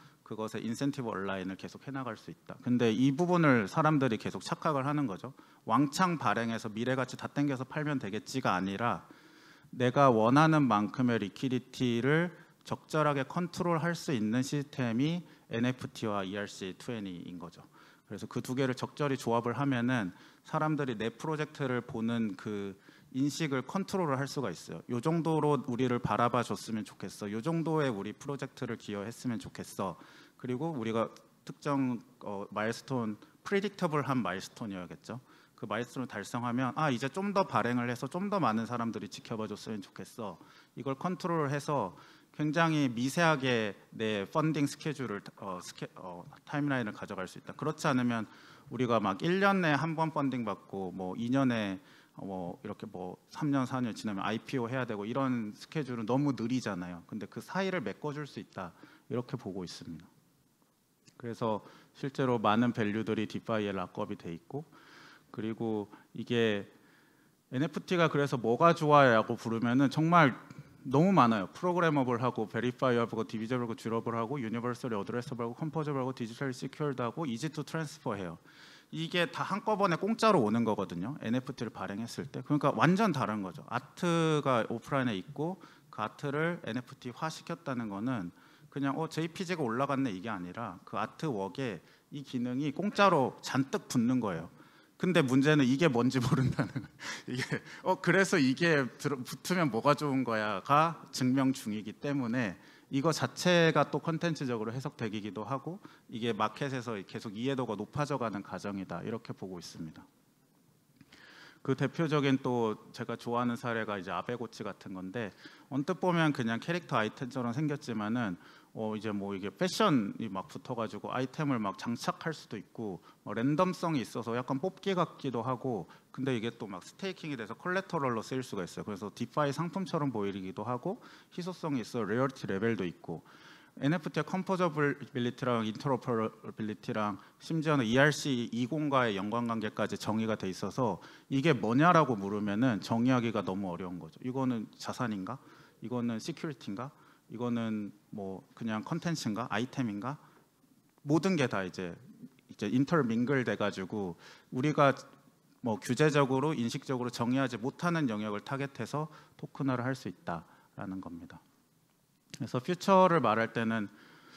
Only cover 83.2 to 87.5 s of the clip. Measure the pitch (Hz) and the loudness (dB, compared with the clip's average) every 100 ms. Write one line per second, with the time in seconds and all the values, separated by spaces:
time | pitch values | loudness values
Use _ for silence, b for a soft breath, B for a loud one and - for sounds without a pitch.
83.2 | 104 107 92 82 - 117 - - 175 170 | 0 -2 -4 -10 -6 -6 -6 -4 2 4
84.2 | 160 151 139 123 107 113 - 139 127 95 | 4 2 4 2 2 -4 -2 0 0 -2
85.2 | - 139 160 185 B B - - 107 - | -6 -6 -6 -6 B B -14 -6 -6 -4
86.2 | 143 143 165 170 - 117 - - 123 120 | -4 -2 -2 -2 -6 -6 -6 -12 -12 -8
87.2 | 160 - - | -8 -8 -10